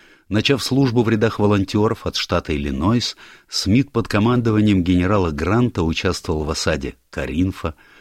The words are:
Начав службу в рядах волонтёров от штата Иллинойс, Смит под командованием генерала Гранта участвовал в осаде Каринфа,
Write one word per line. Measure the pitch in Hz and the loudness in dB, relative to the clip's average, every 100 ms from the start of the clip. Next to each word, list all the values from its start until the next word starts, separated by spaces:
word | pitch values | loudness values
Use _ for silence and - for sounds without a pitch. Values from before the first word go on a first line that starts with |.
| - _ - | -20 _ -4
Начав | 101 - 135 | -2 0 0
службу | - 131 135 117 | 0 0 2 2
в | 110 | 2
рядах | 110 110 - | 2 0 2
волонтёров | 104 104 95 107 107 113 | 2 2 2 0 0 -2
от | 85 - | -6 -6
штата | - 87 - | -2 -2 -2
Иллинойс, | 73 71 65 87 120 - - - - _ | -4 -4 -2 0 0 -2 -8 -20 -20 _
Смит | - 92 117 135 | -6 0 2 2
под | 117 - | -4 -2
командованием | 104 113 123 117 107 107 95 | 0 2 2 2 2 4 2
генерала | 87 90 92 104 87 | 2 2 2 2 0
Гранта | 73 80 113 123 - | -2 0 0 0 0
участвовал | 82 80 95 87 - 78 | -2 0 -2 -4 -4 -4
в | 76 | -4
осаде | 78 - 78 69 - _ | -2 -2 -2 -4 -10 _
Каринфа, | - 67 73 92 - 82 - _ - | -10 -6 -2 -2 -2 -8 -10 _ -20